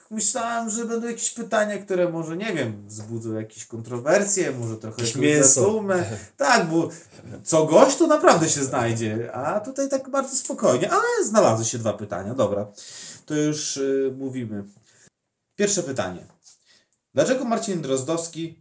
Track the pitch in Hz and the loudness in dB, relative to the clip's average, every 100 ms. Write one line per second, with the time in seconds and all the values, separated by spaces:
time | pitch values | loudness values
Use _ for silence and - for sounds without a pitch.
0 | _ 220 - 247 233 233 226 226 226 233 | _ -4 -2 -2 -4 -4 -4 -6 -4 -4
1 | 233 226 - 233 202 220 208 196 196 180 | -4 -4 -6 -6 -2 0 0 -4 -2 0
2 | 170 165 156 170 220 160 117 104 101 107 | 0 -2 -6 -6 -4 -4 -4 -8 -14 -14
3 | 107 113 113 110 110 - - 113 113 120 | -10 -8 -6 -6 -8 -14 -14 -14 -8 -4
4 | 139 208 196 190 151 127 113 110 110 120 | 2 2 2 0 -2 -4 -6 -8 -10 -4
5 | 117 143 147 151 131 135 202 220 196 180 | -4 2 4 8 8 8 4 2 0 -2
6 | 107 107 - - 139 190 160 165 - - | -2 -8 -12 -2 4 4 4 0 0 -6
7 | - - - - - 160 151 175 285 - | -20 -20 -18 -8 2 2 6 8 8 6
8 | 320 302 330 180 156 147 127 135 117 113 | 4 6 6 6 4 0 0 0 0 0
9 | 113 110 120 123 147 208 269 269 277 269 | -2 -4 -6 -6 -4 -4 -4 -6 -2 -4
10 | 269 269 262 - - - 196 131 190 381 | -2 -4 -2 -4 -4 0 2 2 2 2
11 | 466 466 240 220 139 113 113 120 110 - | 2 0 2 4 4 4 -2 -4 -4 -4
12 | 101 87 101 131 101 101 104 - - - | -8 -8 -4 0 0 0 -6 -12 -18 -16
13 | - - - 151 151 147 - 139 135 135 | -16 -16 -4 -2 0 -2 -6 -2 0 0
14 | 135 131 135 127 110 101 98 - _ _ | 0 -4 -8 -6 -6 -8 -10 -20 _ _
15 | _ _ _ _ _ - 202 175 139 117 | _ _ _ _ _ -2 0 0 -2 -4
16 | 90 85 - _ _ _ _ _ _ _ | -6 -8 -16 _ _ _ _ _ _ _
17 | _ 131 190 262 233 226 202 170 131 131 | _ 0 2 0 0 -2 -2 -4 -2 -2
18 | 127 165 - 160 160 - | -2 -4 -6 -8 -12 -12